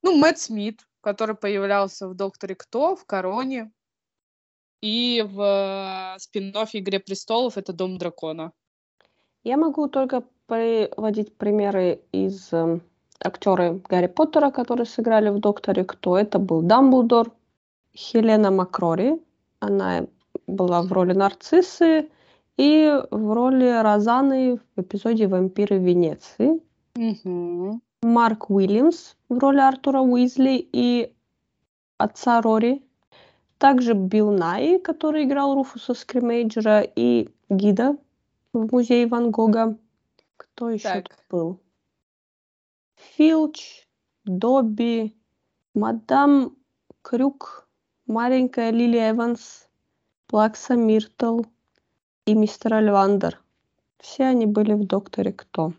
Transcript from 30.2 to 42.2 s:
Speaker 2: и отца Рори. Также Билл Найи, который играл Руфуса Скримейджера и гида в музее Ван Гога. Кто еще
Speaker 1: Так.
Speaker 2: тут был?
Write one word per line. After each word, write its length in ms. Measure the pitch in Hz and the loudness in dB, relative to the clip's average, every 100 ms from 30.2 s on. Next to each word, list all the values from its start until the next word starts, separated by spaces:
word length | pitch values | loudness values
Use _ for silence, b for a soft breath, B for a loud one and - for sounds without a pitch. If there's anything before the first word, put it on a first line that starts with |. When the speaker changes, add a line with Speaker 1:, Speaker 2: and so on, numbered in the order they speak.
| 247 254 262 262 - | 2 2 2 2 -4
Speaker 2:
и 400 | 240 240 240 - _ _ _ _ _ _ _ _ _ | -2 0 0 -2 _ _ _ _ _ _ _ _ _
отца 440 | 214 - - 233 | -6 -4 0 2
Рори. 420 | 226 220 233 277 _ _ _ b b b b _ | 2 0 0 -2 _ _ _ b b b b _
Также 360 | 269 247 240 | 4 4 2
Билл 380 | 214 190 214 208 | 0 2 2 2
Найи, 460 | 202 165 185 285 370 | 0 -2 -2 0 0
который 460 | 370 320 311 302 | 0 -4 -2 -2
играл 320 | 269 277 277 277 | -2 0 0 -2
Руфуса 380 | 262 - - | -4 -8 -10
Скримейджера 880 | 247 - 254 240 233 226 220 214 214 | -10 -4 -4 -2 0 -2 -2 2 2
и 480 | - - - 120 - _ _ | 2 0 2 2 0 _ _
гида 460 | 190 208 196 247 294 _ _ _ _ _ | 0 2 2 0 -2 _ _ _ _ _
в 220 | 240 220 | -6 -2
музее 340 | 247 233 240 233 | 0 2 2 2
Ван 240 | 233 240 | 0 -2
Гога. 460 | 220 220 220 226 220 _ _ _ _ _ _ | 2 2 2 0 -4 _ _ _ _ _ _
Кто 340 | - - 233 | -20 -10 -6
еще 200 | 220 220 | -6 -6
Speaker 1:
Так. 200 | 190 180 | -8 -8
Speaker 2:
тут 80 | _ _ | _ _
был? 300 | 180 165 185 _ _ _ _ _ _ | -6 -6 -8 _ _ _ _ _ _